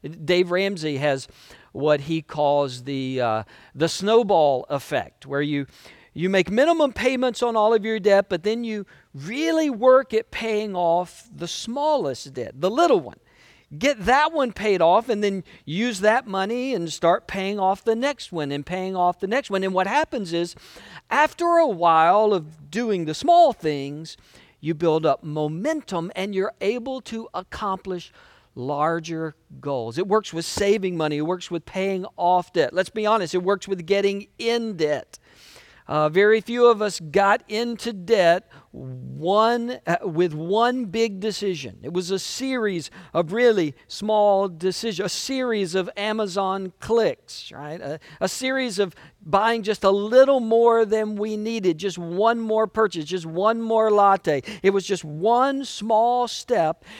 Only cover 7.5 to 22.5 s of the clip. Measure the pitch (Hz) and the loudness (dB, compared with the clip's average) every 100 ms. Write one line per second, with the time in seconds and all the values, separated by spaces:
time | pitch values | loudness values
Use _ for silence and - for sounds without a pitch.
7.5 | 226 214 226 214 220 202 196 196 175 202 | 2 4 2 0 0 4 4 2 -2 -2
8.5 | 233 233 214 190 - _ 135 160 262 330 | -4 -4 -8 -10 -20 _ -14 -10 -2 0
9.5 | 320 302 214 254 262 - 220 - - 226 | 2 0 2 6 6 4 -4 -4 -8 -2
10.5 | 214 214 180 170 175 180 - - 147 170 | -2 -2 0 2 2 0 -12 -20 -12 -10
11.5 | - 226 269 302 285 143 123 139 127 110 | -8 -8 -2 0 0 -2 -6 -10 -10 -10
12.5 | 131 185 254 339 202 120 - _ _ - | -2 -2 2 4 4 0 -18 _ _ -20
13.5 | _ _ 147 269 220 185 277 311 320 247 | _ _ -2 -2 0 2 4 2 0 -2
14.5 | 190 214 185 165 202 240 208 202 196 - | -2 0 4 6 4 2 -2 0 -2 -10
15.5 | - - 175 247 190 214 240 247 190 196 | -18 -8 -2 -2 2 2 2 -2 -6 -4
16.5 | 247 262 208 165 - 170 202 - 190 190 | -4 -4 -4 -6 0 2 2 -2 -6 -4
17.5 | 208 190 196 233 226 285 269 - 170 143 | 0 0 0 -2 0 -2 -4 -8 -6 -4
18.5 | 143 147 185 185 185 180 - 196 254 - | -6 -6 -6 -4 0 0 0 -2 -2 -2
19.5 | 196 190 185 190 285 - 254 175 170 170 | -2 0 0 0 0 0 -4 -4 -4 -4
20.5 | - - - - - - 262 302 - 339 | -8 -20 -20 -20 -20 -2 2 2 0 2
21.5 | 339 302 170 170 160 165 208 214 185 156 | 4 4 2 4 6 6 6 4 2 -2